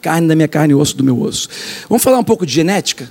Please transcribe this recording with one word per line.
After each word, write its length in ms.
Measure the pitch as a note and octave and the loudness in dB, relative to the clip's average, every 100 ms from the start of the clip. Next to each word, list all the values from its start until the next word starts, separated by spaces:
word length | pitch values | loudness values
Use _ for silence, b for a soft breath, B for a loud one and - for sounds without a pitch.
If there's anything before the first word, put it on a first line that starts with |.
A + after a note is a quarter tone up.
carne 260 | E3 E3 E3 | -2 0 2
da 80 | D#3+ | 4
minha 140 | D3+ | 2
carne 240 | D3+ D3+ | 2 2
e 20 | C#3 | 4
osso 220 | D3 - | 2 0
do 80 | C3+ | 0
meu 160 | B2 | 0
osso." 260 | - - - B B B B | -2 -6 -10 B B B B
Vamos 160 | A3+ | 0
falar 160 | C4+ B3+ | 2 2
um 40 | |
pouco 220 | G3 A3+ E3 | 2 0 0
de 60 | |
genética? 580 | C3 E3 G3 - - A#2+ | 0 0 0 -4 -8 -12